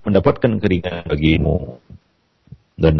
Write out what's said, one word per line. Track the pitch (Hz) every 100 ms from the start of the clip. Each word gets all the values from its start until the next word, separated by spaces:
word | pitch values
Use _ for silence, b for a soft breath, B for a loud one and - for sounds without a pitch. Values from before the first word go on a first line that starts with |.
| -
mendapatkan | 98 113 139 123 110
keringanan | 98 90 87 87 85
bagimu." | 76 78 80 73 80 - 60 _ - _ _ _ _ _ - _ -
Dan | 80